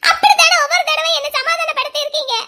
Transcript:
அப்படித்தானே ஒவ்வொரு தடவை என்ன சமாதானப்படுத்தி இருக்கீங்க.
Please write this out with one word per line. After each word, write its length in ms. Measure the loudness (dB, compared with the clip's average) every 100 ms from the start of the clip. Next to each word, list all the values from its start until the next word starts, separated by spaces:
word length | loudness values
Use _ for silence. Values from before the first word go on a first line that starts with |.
அப்படித்தானே 520 | 0 2 4 4 4 4
ஒவ்வொரு 260 | 2 0 0
தடவை 260 | -2 -2
என்ன 160 | -4 -4
சமாதானப்படுத்தி 680 | -4 -2 -2 -2 -4 -4 -4
இருக்கீங்க. 340 | -6 -6 -4 -6